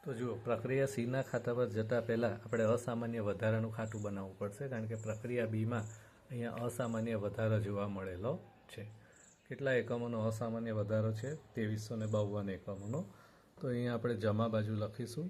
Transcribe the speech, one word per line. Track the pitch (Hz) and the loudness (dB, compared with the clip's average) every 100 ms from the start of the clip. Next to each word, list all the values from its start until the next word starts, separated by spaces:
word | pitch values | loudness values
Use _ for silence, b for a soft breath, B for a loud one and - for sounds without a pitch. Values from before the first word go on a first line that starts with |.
| - | -6
તો | 117 | -4
જુઓ, | 123 104 123 | -2 -2 0
પ્રક્રિયા | 110 123 131 135 | 0 2 2 2
સી | 123 120 | 2 0
ના | 131 131 | 0 0
ખાતા | 120 117 120 | -2 0 2
પર | 120 | 2
જતા | 107 107 120 110 | 2 2 2 2
પહેલા | 117 117 101 | 2 2 0
આપણે | - 117 110 120 | -2 4 6 4
અસામાન્ય | - 117 117 117 101 | 2 -2 -2 0 0
વધારાનું | 92 110 110 113 110 | 2 4 4 2 -2
ખાતું | 110 107 104 | -4 -2 -4
બનાવવું | 98 95 92 | -4 -6 -4
પડશે, | 104 101 139 | -6 -4 -6
કારણ | 120 110 | -4 -4
કે | 110 110 | -4 -4
પ્રક્રિયા | 107 120 123 113 | -4 -2 0 0
બી | 110 110 | 2 2
માં | 120 107 B B B - | 0 -2 B B B -10
અહીંયા | 120 117 - 120 | -6 -4 -2 -4
અસામાન્ય | 117 120 113 113 110 | -2 -2 0 0 0
વધારો | 101 - 110 107 101 | -2 0 4 4 2
જોવા | 101 101 98 | 0 0 -2
મળેલો | 95 90 110 185 - - - | -4 -2 -2 -2 -6 -20 -16
છે. | - 107 - B B B B _ | -12 -12 -14 B B B B _
કેટલા | 123 135 127 | -2 2 2
એકમોનો | 113 120 117 117 110 | 2 -2 0 0 0
અસામાન્ય | 110 117 113 113 107 | 0 -2 -2 -2 0
વધારો | 101 110 110 110 | 2 4 2 0
છે? | 131 156 - | -4 -6 -6
ત્રેવીસો | - 107 107 - 113 | -2 0 0 -2 -4
ને | 110 107 | 0 2
બાવન | 104 104 101 92 | 2 0 -2 -4
એકમોનો. | - 98 101 139 196 B B B B - | -6 -6 -4 -4 -4 B B B B -8
તો | 135 | -2
અહીંયા | 120 123 117 | 0 0 0
આપણે | 120 120 | 0 2
જમા | 107 104 117 | 2 4 4
બાજુ | 110 107 107 | 2 2 0
લખીશું | 104 - 117 - | -2 -4 -6 -4